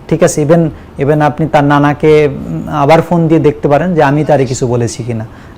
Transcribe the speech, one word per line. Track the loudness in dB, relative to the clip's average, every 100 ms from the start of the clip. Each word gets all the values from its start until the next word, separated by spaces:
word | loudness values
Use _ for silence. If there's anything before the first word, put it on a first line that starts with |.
| -6
ঠিক | 0
আছে? | 0 0 2
Even, | 2 0 -4 -14 -4
even | -2 0
আপনি | 0 -2 -2
তার | 0
নানাকে, | 2 2 2 0 2 4 2
উম, | -2 -8 -8 -6
আবার | -2 2 2
ফোন | 2 0 2
দিয়ে | 2
দেখতে | 2 0 0
পারেন | 0 0
যে | 0
আমি | 0 0
তারে | 0 0 0
কিছু | -4 -2
বলেছি | -2 -4 -6
কিনা। | -8 -8 -10 -14 -20